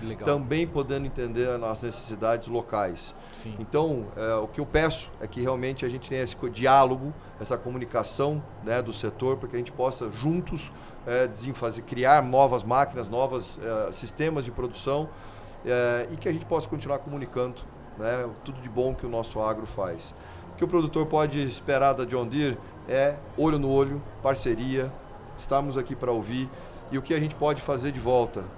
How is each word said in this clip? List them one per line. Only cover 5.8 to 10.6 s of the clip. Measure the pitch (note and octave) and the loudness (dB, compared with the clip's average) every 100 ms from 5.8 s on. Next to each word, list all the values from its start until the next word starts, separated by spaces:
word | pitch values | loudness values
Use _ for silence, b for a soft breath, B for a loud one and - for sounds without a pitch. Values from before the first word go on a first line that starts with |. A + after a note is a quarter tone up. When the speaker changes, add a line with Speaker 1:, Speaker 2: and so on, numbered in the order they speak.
Speaker 2:
a | B2+ | -4
gente | C3 - | -4 -4
tenha | C3 | -2
esse | B2 | -2
co-, | - B2 | -2 -4
diálogo, | G#2+ C3 C#3 C3 C3 C#3 - B B | 2 8 10 8 4 -4 -8 B B
essa | G#2+ A#2+ | -4 -4
comunicação, | B2 B2+ A#2+ A#2 G#2 - C#3+ D3+ D3 - | -2 -6 -2 -2 0 0 2 2 -4 -8
né, | A2 B2 | 0 0
do | A#2 | 0
setor, | A2 A2 - B2+ C3+ | -4 -4 0 0 0
para | A#2+ | -2
que | |
a | A#2+ | -4
gente | A#2+ | -4
possa | - B2+ C3 A2 | 0 0 0 -6
juntos, | G#2 C#3+ F3 F3 D#3 | -2 0 0 -2 -6